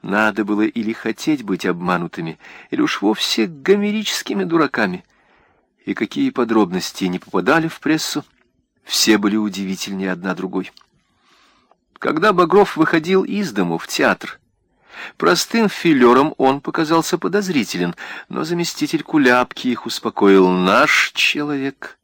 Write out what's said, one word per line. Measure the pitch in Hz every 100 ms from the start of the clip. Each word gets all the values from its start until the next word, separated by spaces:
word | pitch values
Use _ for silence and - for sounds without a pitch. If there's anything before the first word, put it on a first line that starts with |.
Надо | - 101 110 101 104
было | 104
или | 107 117 107
хотеть | 110 113 - - 147
быть | 104 92 95
обманутыми, | 87 87 90 85 - 82 - - - -
или | -
уж | - -
вовсе | 202 214 - - 208
гомерическими | 151 135 202 208 214 208 - - 202 180
дураками. | 165 143 127 104 90 _ _ _ _ _ _ _ _
И | -
какие | - 107 - 135
подробности | 131 113 110 95 90 - - 95
не | 90
попадали | - 95 90 160 160
в | -
прессу, | - 156 - 151 - _ _ _ _ _ -
все | - 110 107
были | 101 107
удивительнее | 104 95 95 95 - 98 95
одна | 90 95
другой. | 90 92 95 92 _ _ _ _ _ _ _ _ _ _ _ _ _
Когда | 135 151 208
Багров | 180 170 190 196 -
выходил | 156 165 156 190 -
из | - 185
дому | 104 87 82
в | -
театр, | - 131 - - - _ _ _ _ _ - - _
простым | 165 175 - 226 208
филёром | - 170 139 123 123 151 -
он | 131 143
показался | - - 156 165 156 175
подозрителен, | 190 196 185 151 101 90 87 - - - -
но | 123 156
заместитель | 175 170 - 151 156
Куляпки | - 160 127 123 127 - 123
их | 117 113
успокоил: | - 113 - 101 95 92
«Наш | 90 90 110 147 - -
человек». | - - 151 147 139 135 - - -